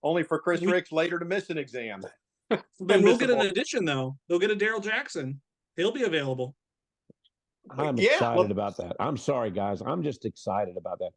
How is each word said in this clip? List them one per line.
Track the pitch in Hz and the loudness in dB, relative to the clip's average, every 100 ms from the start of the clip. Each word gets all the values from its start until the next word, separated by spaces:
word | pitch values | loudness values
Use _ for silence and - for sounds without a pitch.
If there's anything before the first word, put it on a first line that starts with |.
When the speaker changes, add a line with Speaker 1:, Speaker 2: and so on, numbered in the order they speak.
Speaker 1:
Only | 147 170 | 0 0
for | 160 160 | 0 0
Chris | 180 170 | 0 0
Speaker 2:
We | 180 | 2
Speaker 1:
Ricks | 180 - | 0 0
later | 160 170 175 | 0 0 -2
to | 170 | -4
miss | 190 - | -4 -4
an | 160 | -6
exam. | 135 127 113 98 - | -6 -8 -8 -10 -12
<laughs> | - _ _ _ 196 - _ | -16 _ _ _ -4 -4 _
Speaker 2:
Then | 185 202 | 2 6
we'll | 202 233 | 8 6
get | 254 | 4
an | 240 | 4
Speaker 1:
Missable. | 196 | 2
Speaker 2:
addition, | 190 311 262 170 | 0 -2 -2 0
though. | 139 131 139 _ | 0 -4 -8 _
They'll | 175 | 0
get | 208 | 2
a | 208 | 2
Daryl | 214 220 | 0 -2
Jackson. | 202 220 285 175 131 139 _ _ _ - | -2 -4 -4 -8 -8 -10 _ _ _ -2
He'll | 190 | -2
be | 262 | 0
available. | 226 160 135 127 127 - _ _ _ _ _ - _ _ _ _ - | 0 0 -2 -2 -6 -8 _ _ _ _ _ -20 _ _ _ _ -14
Speaker 3:
I'm | 131 151 123 | -4 -2 2
Speaker 1:
Yeah, | 214 | 4
Speaker 3:
excited | 339 117 143 | 4 4 4
Speaker 1:
well | 202 | 2
Speaker 3:
about | 98 101 - | 2 -2 -4
that. | - - | -8 -4
I'm | 127 143 | -4 -2
sorry, | - 135 110 | -2 -2 -2
guys. | 92 101 101 104 | -2 -2 -4 -4
I'm | 170 | -4
just | 147 - 110 | -4 -6 -8
excited | - - 98 98 90 | -8 -4 -2 -2 -6
about | 87 - | -10 -8
that. | 90 | -8